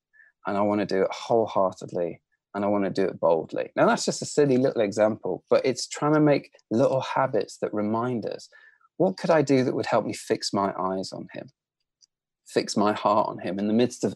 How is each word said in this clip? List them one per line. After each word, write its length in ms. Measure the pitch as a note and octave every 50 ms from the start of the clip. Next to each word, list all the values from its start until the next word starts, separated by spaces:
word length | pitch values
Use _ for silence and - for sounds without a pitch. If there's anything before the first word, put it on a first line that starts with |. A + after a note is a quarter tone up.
| _ _ _ _ - _ _ _ _
and 100 | - G#2
I 40 | G2
wanna 260 | G#2 G#2 G#2 G#2+ G2+
do 160 | F2 F#2+ F#2+ F#2+
it 60 | - -
wholeheartedly, 1080 | - - - B2 A#2 A2 G2+ - G#2+ F#2+ F#2 F#2 - - - - F2+ F2 E2 D#2 - _ _ _ _ _ _ _
and 100 | G2+ G2+
I 40 | G2+
wanna 220 | G#2 G#2 G2 F#2
do 140 | E2 F#2+ F#2+
it 160 | F2 - -
boldly. 500 | - E2 E2+ D#2+ D2+ - - - A#1+ - -
Now, 100 | - D3+
that's 180 | G3+ A#3 F#3+ -
just 180 | - D#3+ - -
a 40 |
silly 300 | - - - D3 C#3+ C3
little 260 | B2 C3 C3+ - A#2 A2
example, 600 | G2+ G2+ A2 G#2+ A2 A2 A2 - F#2 F2+ - - _
but 140 | A#2+ A2 -
it's 220 | C3 B2 - -
trying 280 | - - - D3 D3 D#3
to 60 | D3+
make 320 | D3+ D3 C#3+ - - - _ _ _ _
little 300 | G#2+ A2+ C#3 B2+ C3 C3+
habits 580 | B2 - - C#3+ C3+ C3 B2+ G#2 F#2+ - - -
that 160 | - - -
remind 520 | G#2 G#2 G#2 G#2+ A2+ A#2+ - F#3+ A2+ G2
us, 220 | - - - - - _ - - - _ _ _ _ _ _
"What 180 | D#3+ F#3 F#3+
could 140 | - - E3
I 120 | E3+ D#3 D3
do 220 | - C#3 C3 B2+
that 100 | B2 -
would 120 | - G#2+
help 180 | - - A2+ G#2+
me 80 | A#2+ G#2
fix 400 | - - - A2 - - - -
my 200 | G#2 G2 G2 - -
eyes 340 | F2+ F#2 F#2+ F#2+ F#2+ - -
on 140 | F2 E2+ - -
him?" 160 | - - C3+ _ _ _ _ _ _ _ _ _ _ _ _ _ _ _ _ _ _ _ - -
Fix 240 | A#2+ - - -
my 160 | A2+ G2+ G#2 G#2+
heart 360 | - - G#2 G#2 G#2+ G#2 -
on 100 | - -
him 200 | - F#2+ F#2 G2
in 80 | G#2
the 60 | G#2 G#2+
midst 320 | A2+ A#2+ A#2+ - - -
of 100 | G#2+ F#2+